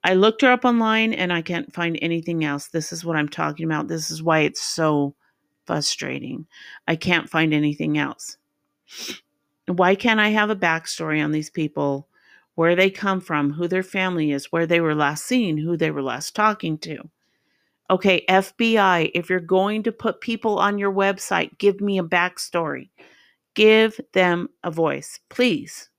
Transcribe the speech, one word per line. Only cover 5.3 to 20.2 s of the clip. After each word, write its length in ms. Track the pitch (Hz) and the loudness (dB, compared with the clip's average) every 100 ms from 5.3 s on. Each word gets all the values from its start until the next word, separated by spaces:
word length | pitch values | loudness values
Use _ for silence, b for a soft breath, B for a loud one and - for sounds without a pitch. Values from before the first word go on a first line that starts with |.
| _ _ _ - | _ _ _ -6
frustrating. 800 | 160 - - 143 135 - - 160 B B B - | -4 -2 -4 -8 -8 -10 -12 -14 B B B -4
I 80 | 165 | -2
can't 320 | - 170 - | 2 0 0
find 240 | 160 160 | 0 2
anything 460 | 151 151 147 156 151 | 2 0 0 -2 -2
else. 400 | 143 - - - _ _ _ _ _ B B B _ _ _ _ - | -2 -6 -16 -18 _ _ _ _ _ B B B _ _ _ _ -8
Why 280 | 180 180 | 2 2
can't 260 | 190 240 220 | 4 2 2
I 80 | 214 | 2
have 200 | 214 208 | 2 0
a 80 | 208 | 0
backstory 680 | 180 165 - - 160 151 | 0 0 -4 -8 -2 -2
on 100 | 151 | 0
these 180 | 151 151 | -2 -4
people, 580 | - 156 - 143 139 147 b b b b | -4 -4 -2 -2 -2 -8 b b b b
where 220 | - 165 175 | 0 2 2
they 120 | 196 | 0
come 320 | 190 196 190 | -2 -4 -4
from, 320 | 175 151 143 | -2 -2 -2
who 160 | 151 175 | -2 -2
their 140 | 180 | -2
family 480 | 185 196 185 175 151 | -4 -4 -2 0 -2
is, 200 | 139 - | -2 -4
where 140 | 165 | -4
they 160 | 165 170 | 0 2
were 140 | 165 | 2
last 300 | 151 143 151 | 2 0 -2
seen, 340 | - 254 208 151 | -2 0 0 -2
who 180 | 156 170 | -2 0
they 140 | 160 | -2
were 120 | 147 | -2
last 320 | 135 123 - | -4 -6 -8
talking 440 | - 214 208 170 156 | 0 0 0 -6 -6
to? 320 | 165 151 160 _ _ _ _ _ _ _ _ | -8 -12 -14 _ _ _ _ _ _ _ _
Okay, 340 | 190 196 180 - | 0 2 2 4
F 280 | 190 190 _ | 2 2 _
B 220 | 233 226 | 2 4
I, 320 | 190 175 156 | 4 4 0
if 160 | 170 170 | -2 -2
you're 120 | 185 | -4
going 420 | 170 190 196 214 | 2 2 2 0
to 100 | 220 | -4
put 300 | 226 220 - | -2 -4 -4